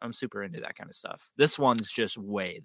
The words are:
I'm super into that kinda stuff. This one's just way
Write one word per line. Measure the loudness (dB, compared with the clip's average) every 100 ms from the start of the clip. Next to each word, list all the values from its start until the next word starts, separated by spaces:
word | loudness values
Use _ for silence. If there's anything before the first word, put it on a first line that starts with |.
I'm | -8
super | -6 -6 -6
into | -8 -8
that | -10 -10
kinda | -12
stuff. | -10 -10 -12 -10 4
This | 6 8
one's | 6 4 0
just | 0 0 -2
way | -4 -2 -4 -8